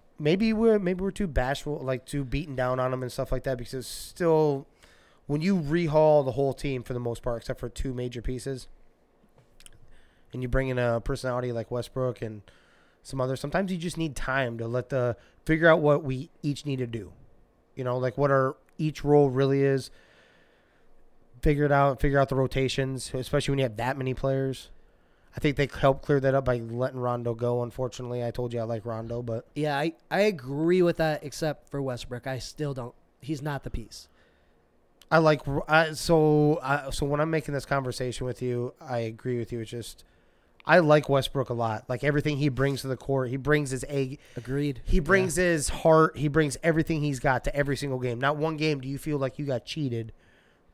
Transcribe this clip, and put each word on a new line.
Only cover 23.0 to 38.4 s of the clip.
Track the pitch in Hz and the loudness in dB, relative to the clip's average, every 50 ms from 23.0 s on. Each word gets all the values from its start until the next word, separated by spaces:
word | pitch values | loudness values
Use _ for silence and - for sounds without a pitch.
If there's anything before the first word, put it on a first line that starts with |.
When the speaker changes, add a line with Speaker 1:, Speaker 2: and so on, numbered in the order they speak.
| - - | -8 -6
Speaker 1:
especially | - 131 123 - - 143 - - | -6 -6 -4 0 0 0 0 0
when | 139 139 | 0 0
you | 135 | 0
have | 120 107 | -2 -2
that | 107 117 127 139 139 | -4 -4 -4 -2 -2
many | 131 131 127 | -2 -4 -4
players. | - - 135 135 135 135 135 131 - - - - - - _ _ _ _ _ _ _ _ _ - | -2 -2 -2 0 0 -2 -2 -4 -6 -12 -20 -20 -20 -20 _ _ _ _ _ _ _ _ _ -8
I | - | -2
think | - 151 139 | -2 0 0
they | - 143 127 - - | 0 -2 -2 -2 2
helped | - 139 135 139 | 2 2 2 2
clear | - - 147 139 | 0 0 0 2
that | 131 135 131 | 2 2 2
up | 139 131 | 2 2
by | 127 123 123 | 0 -2 -2
letting | 117 113 113 120 127 131 131 127 | -2 -6 -4 -4 -4 -4 -4 -4
Rondo | 123 123 123 120 117 120 117 | -2 -2 -2 -2 -2 -4 -4
go. | 110 120 120 123 120 | -2 -2 -2 0 -2
Unfortunately, | 120 120 - - 131 123 - - 127 120 123 123 120 | -2 -4 -6 -6 -8 -6 -6 -8 -8 -6 -6 -4 -4
I | 117 | -6
told | 113 - 123 120 120 | -4 -6 -6 -4 -4
you | 117 | -4
I | |
like | 113 113 117 113 - | -4 -4 -6 -6 -6
Rondo, | 117 113 113 113 113 117 120 | -8 -8 -8 -8 -8 -8 -8
but | 123 113 113 117 - _ - | -6 -6 -6 -6 -8 _ -8
Speaker 2:
Yeah, | 147 151 151 143 | -4 -4 -2 -2
I, | 139 151 165 160 _ _ - | -2 -2 -4 -4 _ _ -4
I | 151 185 | 0 2
agree | 202 220 196 147 123 131 139 143 160 170 180 185 | 2 2 0 -2 -8 -8 -4 -2 2 2 4 4
with | 175 175 165 | 4 4 2
that, | - 160 156 151 147 - | 2 0 0 0 -2 -6
except | 143 - - 170 156 143 - _ - | -10 -8 -4 -4 -4 -4 -4 _ -10
for | - 143 | -6 -6
Westbrook. | 139 131 123 117 - - 123 120 - | -4 -4 -6 -6 -8 -10 -10 -10 -8
I | 131 131 123 | -6 -8 -8
still | - - - - 151 143 | -8 -10 -8 -6 -6 -6
don't. | 139 131 117 127 - _ _ _ _ - | -6 -8 -10 -12 -14 _ _ _ _ -16
He's | - 123 160 139 | -8 -8 -6 -6
not | 139 151 143 139 - | -6 -6 -6 -6 -8
the | 123 | -8
piece. | - - 110 - - - - _ _ _ _ _ _ _ _ _ _ _ _ _ _ _ _ _ _ _ _ - | -10 -10 -10 -10 -16 -20 -20 _ _ _ _ _ _ _ _ _ _ _ _ _ _ _ _ _ _ _ _ 2
Speaker 1:
I | 156 160 | 2 4
like | 160 156 156 139 - | 6 4 4 2 0
R-, | 135 139 147 - - | -4 -4 -4 0 2
I, | 151 160 165 156 | 4 4 4 2
so, | 156 - - - 170 156 156 156 151 151 151 147 151 - | -2 -6 0 2 4 4 6 6 6 4 4 4 2 2
I, | - 131 139 147 135 139 | 0 -2 -2 -2 -2 -6
so | - - 151 | -6 -4 -2
when | 139 143 147 | -2 0 0
I'm | 151 160 | 0 0
making | 160 156 151 - | 0 -2 -2 -2
this | 143 139 - | -6 -6 -4
conversation | - 147 139 135 127 117 - 131 127 113 - 131 | -2 -2 -2 -2 -2 -4 -4 -6 -6 -6 -6 -6
with | 127 120 - | -6 -6 -4